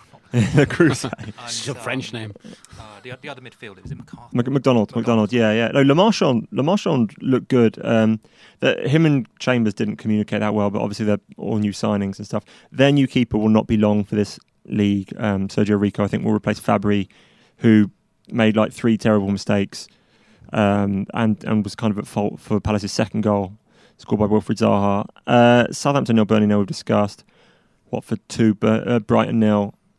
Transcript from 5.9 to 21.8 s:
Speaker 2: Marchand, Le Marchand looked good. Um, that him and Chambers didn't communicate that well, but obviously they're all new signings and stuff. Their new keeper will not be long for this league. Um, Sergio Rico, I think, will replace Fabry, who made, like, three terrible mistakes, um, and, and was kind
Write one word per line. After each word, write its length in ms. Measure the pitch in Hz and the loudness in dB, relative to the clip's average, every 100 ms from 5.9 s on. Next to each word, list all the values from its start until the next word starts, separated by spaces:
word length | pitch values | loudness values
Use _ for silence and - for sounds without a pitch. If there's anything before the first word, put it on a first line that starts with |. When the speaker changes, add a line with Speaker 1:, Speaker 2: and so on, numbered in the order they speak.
Speaker 2:
Marchand, 520 | 147 214 - 165 120 - | 4 4 2 0 0 -2
Le 120 | - | -4
Marchand 520 | 139 208 196 143 110 - | -2 0 0 0 0 -4
looked 260 | 131 127 - | -2 -2 0
good. 300 | 127 113 - | 2 2 0
Um, 380 | - 113 110 110 _ _ - - | -2 2 2 0 _ _ -20 -4
that 260 | 131 - - | -2 -2 0
him 200 | 156 160 | 2 4
and 200 | 143 113 - | 2 -2 -8
Chambers 340 | - 123 110 | -2 2 0
didn't 240 | - 107 110 | 0 -4 -4
communicate 440 | 113 107 104 107 | -2 -2 -2 -2
that 120 | 107 | -2
well, 160 | 107 101 | 0 -2
but 140 | 104 | -2
obviously 240 | 107 104 107 | -4 -4 -2
they're 140 | 104 _ - | -2 _ -12
all 180 | 95 110 | -6 -4
new 160 | 104 | -4
signings 460 | 98 107 104 98 95 | -4 -4 -2 -4 -8
and 80 | 101 | -8
stuff. 180 | 107 - - _ | -10 -10 -20 _
Their 220 | - 139 | 0 2
new 140 | 143 131 | 4 2
keeper 320 | 131 120 107 | 0 0 0
will 100 | 110 | 4
not 180 | 110 - | 4 2
be 120 | 110 | 0
long 260 | 104 104 | 2 0
for 100 | 101 | -2
this 240 | 107 101 - _ _ - | -2 -4 -6 _ _ -10
league. 480 | 104 101 101 98 - | -2 0 0 -4 -6
Um, 320 | 110 98 98 | -4 -2 -2
Sergio 320 | - 104 104 | -2 0 2
Rico, 240 | 101 - | 0 0
I 40 | 101 | -2
think, 140 | 104 95 | -2 -2
will 60 | |
replace 260 | 107 - 107 | -2 -2 -6
Fabry, 500 | - 107 101 104 95 _ _ _ _ _ | 0 0 0 -2 -2 _ _ _ _ _
who 300 | 120 107 101 - _ _ - | 4 6 4 -2 _ _ -10
made, 240 | 123 110 107 | 0 0 2
like, 160 | 107 | -2
three 240 | - 120 110 | -2 -2 0
terrible 320 | 113 107 98 | 2 0 0
mistakes, 580 | 98 - 104 101 - - _ _ _ _ _ - | -4 -2 -2 -2 -8 -20 _ _ _ _ _ -8
um, 540 | - 104 101 98 98 101 | 0 0 2 0 -4 -6
and, 280 | - 113 104 | -2 -2 -2
and 200 | - 107 | -2 -2
was 100 | 101 | -2
kind 160 | - | -4